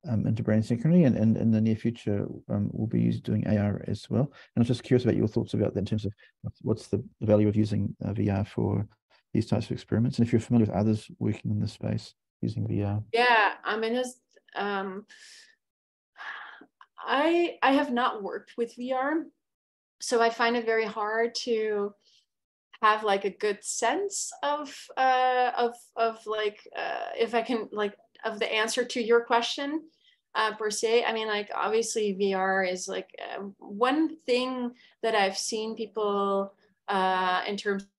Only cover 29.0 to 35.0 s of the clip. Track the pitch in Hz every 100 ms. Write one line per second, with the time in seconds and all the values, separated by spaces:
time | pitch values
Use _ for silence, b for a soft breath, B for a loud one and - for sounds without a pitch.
29 | 220 233 233 233 240 - 285 311 - b
30 | b b _ - 214 208 214 214 226 233
31 | - 226 220 208 208 - 196 220 220 233
32 | 208 190 202 190 190 190 185 185 185 185
33 | - - - - 202 196 - 202 247 294
34 | 320 - - 247 254 254 247 B B B